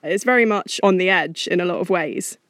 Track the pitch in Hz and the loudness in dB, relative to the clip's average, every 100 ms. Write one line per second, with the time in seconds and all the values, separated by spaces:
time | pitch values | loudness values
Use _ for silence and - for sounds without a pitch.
0 | 151 190 247 254 226 208 - - 202 190 | -4 -2 2 2 2 0 -4 0 2 4
1 | 185 185 156 170 - 180 180 175 185 185 | 2 2 0 -4 -2 -2 0 -2 0 0
2 | 156 - - - - | -2 -6 -8 -10 -2